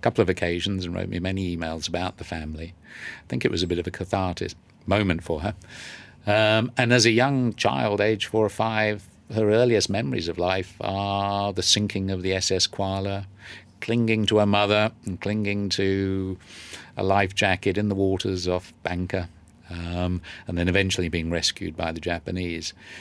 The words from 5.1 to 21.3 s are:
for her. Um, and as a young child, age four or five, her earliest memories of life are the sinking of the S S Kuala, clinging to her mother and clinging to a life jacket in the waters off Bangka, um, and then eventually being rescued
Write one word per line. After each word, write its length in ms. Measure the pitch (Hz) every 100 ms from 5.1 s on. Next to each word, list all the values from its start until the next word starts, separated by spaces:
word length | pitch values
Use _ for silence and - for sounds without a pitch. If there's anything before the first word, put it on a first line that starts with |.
| 80
for 180 | - 80
her. 140 | 90 - - - - - - - -
Um, 460 | 104 107 110 123 -
and 140 | 120
as 140 | 123 113
a 60 |
young 420 | 113 131 139 120
child, 480 | - - 135 113 101
age 240 | 104 107 -
four 180 | 110
or 60 | 107
five, 580 | - 110 110 107 104 - - -
her 180 | 110 104
earliest 380 | 110 127 110 -
memories 380 | 98 135 120 82
of 120 | 82
life 360 | 90 95 92 -
are 720 | - 98 101 101 98 101 101
the 80 | 95
sinking 480 | - - 104 98 95
of 140 | 95
the 100 | 92
S 160 | 95 -
S 160 | 92 -
Kuala, 600 | - 98 98 98 98 98 - - - - -
clinging 440 | - 117 113 110 104
to 140 | 107
her 80 | 104
mother 440 | 101 101 107 110 - -
and 160 | 90
clinging 480 | 98 107 101 101 101
to 680 | - 98 98 98 95 95 92 - - - - - -
a 60 |
life 320 | 95 98 98 -
jacket 420 | 101 92 - 92
in 100 | 104
the 80 | 98
waters 520 | 95 95 98 92 90
off 260 | 90 - -
Bangka, 460 | 87 90 90 95 90 - - - -
um, 520 | 85 85 87 90 87 - - -
and 100 | 87
then 100 | 87
eventually 400 | 92 95 92 87
being 220 | 85
rescued 480 | 82